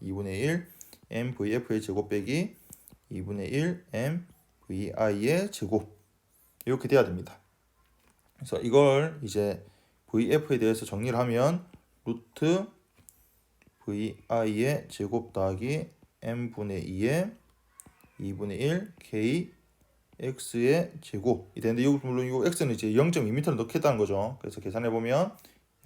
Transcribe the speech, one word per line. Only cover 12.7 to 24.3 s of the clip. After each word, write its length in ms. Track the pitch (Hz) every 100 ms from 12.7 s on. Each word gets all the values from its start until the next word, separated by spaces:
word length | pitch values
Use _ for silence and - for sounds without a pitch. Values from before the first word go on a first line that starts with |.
| - _ _ _ - _ _ _ _ _ _
브이아이의 1080 | - 104 107 - - 117 110 107 127 147 -
제곱 440 | - 101 117 117
더하기 580 | 101 95 95 120 151 - - _ -
M분의 680 | 113 120 120 120 104 95 85
이의 440 | 92 113 156 196 - _ _ _ - - _ - -
이분의 400 | 98 98 101 95
일 340 | 139 175 208 -
K 520 | - 110 110 151 175 - _ _ _ _ _ -
X의 720 | 123 127 - 117 120 160 175 -
제곱이 600 | - 104 110 117 - -
되는데, 240 | 113 120
요, 140 | 135 143
물론 260 | 135 127 127
요 180 | 127 165
X는 280 | 175 143
이제 200 | 110 107
영점이 360 | 110 160 170 110
미터를 240 | 123 147 117
넣겠다는 420 | 113 165 156 120
거죠. 380 | 101 98 107